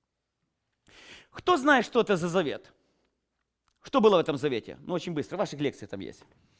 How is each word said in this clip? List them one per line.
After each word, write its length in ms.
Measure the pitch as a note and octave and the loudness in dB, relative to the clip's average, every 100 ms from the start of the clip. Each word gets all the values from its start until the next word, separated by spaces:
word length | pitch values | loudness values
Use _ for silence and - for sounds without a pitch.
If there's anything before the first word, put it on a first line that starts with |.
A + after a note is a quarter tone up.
| _ _ _ _ _ _ _ _ _ - - - _ | _ _ _ _ _ _ _ _ _ -20 -20 -20 _
Кто 260 | - - F4 | -8 0 2
знает, 280 | C4+ C4+ - | 4 4 4
что 140 | B3 | 0
это 160 | G#3 F#3 | 2 0
за 120 | F3 | 0
завет? 440 | F3 D3+ G2+ - _ _ _ _ _ _ _ _ _ _ _ | 0 -2 -4 -12 _ _ _ _ _ _ _ _ _ _ _
Что 200 | - C#4 | -2 4
было 160 | A3 F#3+ | 4 4
в 40 | |
этом 160 | D#3 C#3+ | 2 -2
завете? 420 | C#3+ A#2+ - C2+ | -2 -4 -6 -16
Ну, 120 | D3 | -8
очень 200 | F3 - | -8 -6
быстро, 220 | D#3 B2+ F3 | -6 -6 -6
в 40 | |
ваших 200 | G3+ C#3 | -6 -4
лекциях 300 | C#3+ - G#2 | -6 -6 -14
там 100 | G2 | -12
есть. 220 | F#2+ - _ _ _ _ | -14 -16 _ _ _ _